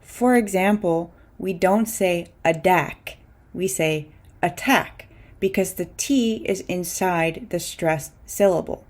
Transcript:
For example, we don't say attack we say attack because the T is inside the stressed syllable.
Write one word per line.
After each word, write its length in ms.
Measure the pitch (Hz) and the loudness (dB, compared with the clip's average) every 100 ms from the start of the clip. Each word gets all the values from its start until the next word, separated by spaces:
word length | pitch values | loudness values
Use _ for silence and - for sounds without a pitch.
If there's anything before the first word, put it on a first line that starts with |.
For 360 | - - 247 247 | -20 -2 4 4
example, 760 | 208 185 190 208 190 165 170 - - _ | 4 2 2 2 2 0 -2 -14 -20 _
we 140 | 185 | -6
don't 340 | 180 185 202 220 | 0 2 4 0
say 420 | - 190 175 170 _ | 0 0 0 -4 _
attack 760 | 165 165 185 180 143 - - - - - _ | -2 0 2 2 2 -8 -16 -20 -20 -20 _
we 140 | - 190 | -6 -4
say 400 | - 160 156 151 - - - | 0 0 -2 -6 -20 -20 -4
attack 640 | 170 - - 233 - - - - - - | -4 -2 2 2 2 -12 -20 -20 -20 -4
because 340 | 190 190 185 | -2 0 -2
the 140 | - 175 - | -4 -10 -8
T 480 | - 277 226 220 | 0 2 2 -2
is 160 | - 190 | -2 -4
inside 840 | - 180 175 - 185 170 165 160 247 | -2 -6 -4 -2 0 2 0 -2 -6
the 100 | 175 | -6
stressed 520 | - - 165 156 - - - | -6 -4 -2 -2 -4 -18 -14
syllable. 580 | - 202 165 - - | 2 4 4 -2 -10